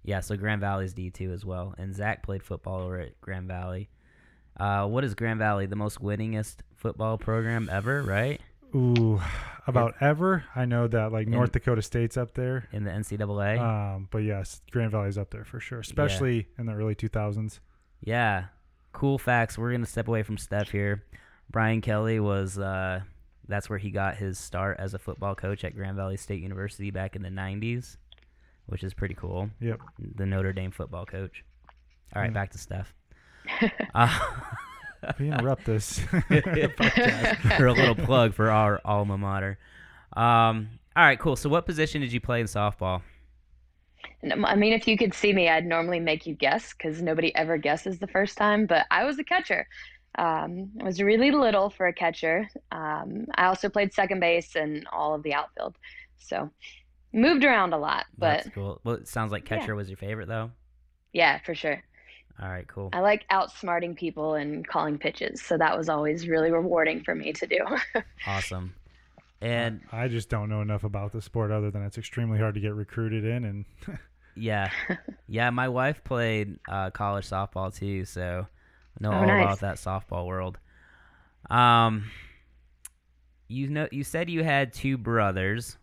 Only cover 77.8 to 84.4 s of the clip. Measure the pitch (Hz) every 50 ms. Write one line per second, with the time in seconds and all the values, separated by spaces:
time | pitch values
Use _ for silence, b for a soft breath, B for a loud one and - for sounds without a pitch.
77.8 | - 101 101 95 92 - - 90 90 90 87 90 95 - b b b b b b
78.8 | b b b - 110 107 101 92 98 95 - 202 - 98 98 98 - 98 - -
79.8 | - 95 95 95 - - 92 87 87 90 92 92 92 92 92 - b b b b
80.8 | b b b b b b b b b b b b - - - 120 123 120 120 117
81.8 | 113 113 110 107 104 107 B B B B B B B B B B _ _ _ _
82.8 | _ - _ _ _ _ _ _ _ _ _ _ _ _ 113 131 139 135 147 147
83.8 | 156 - - 139 135 - - 160 175 170 170 160